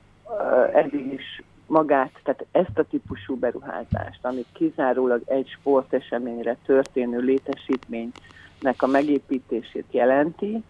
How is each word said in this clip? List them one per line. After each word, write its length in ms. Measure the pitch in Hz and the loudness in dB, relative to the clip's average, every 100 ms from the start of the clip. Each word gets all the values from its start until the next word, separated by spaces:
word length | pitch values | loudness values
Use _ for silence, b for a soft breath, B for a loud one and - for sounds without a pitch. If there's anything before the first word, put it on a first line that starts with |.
| - _ - - | -6 _ -10 -6
ö, 360 | - 127 120 - | 2 4 6 4
eddig 340 | 143 143 131 | 2 -2 -6
is 300 | 135 - - - _ - | -8 -12 -18 -20 _ 0
magát, 440 | 156 151 143 131 - | 2 4 2 2 -4
tehát 220 | - 131 - | -6 -6 -2
ezt 260 | 156 185 - | 0 0 -2
a 40 | |
típusú 540 | 151 - - - - 123 | -2 -4 -6 -12 -8 -4
beruházást, 840 | 123 - - 90 117 - - - | -4 -4 -10 -10 -4 -4 -6 -8
ami 220 | 127 127 117 | -6 -6 -10
kizárólag 680 | - 160 156 135 127 127 120 - | -4 -4 0 0 2 2 0 0
egy 220 | 135 127 - | -4 -4 -6
sporteseményre 960 | 139 135 131 131 - 120 123 117 117 127 - | 2 2 2 -4 -2 -6 -6 -6 -6 -6 2
történő 520 | 135 135 135 120 120 | 2 2 -2 -2 -2
létesítménynek 1600 | 127 135 - 139 - 131 - 117 117 - - - - - 135 123 | 0 0 -2 -10 -4 -4 -4 -10 -10 -14 -20 -20 -20 -4 -2 0
a 80 | 131 | 2
megépítését 1000 | 139 147 139 - 131 - 117 - - - | 2 2 0 0 -6 -4 -6 -6 -12 -4
jelenti 720 | 127 123 135 151 - 208 220 | 2 4 4 2 -2 -6 -6